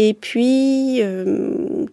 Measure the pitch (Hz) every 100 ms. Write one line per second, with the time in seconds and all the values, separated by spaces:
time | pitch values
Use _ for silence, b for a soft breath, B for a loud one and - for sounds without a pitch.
0 | 214 214 - 233 247 262 269 269 269 254
1 | 202 185 190 202 - - - - -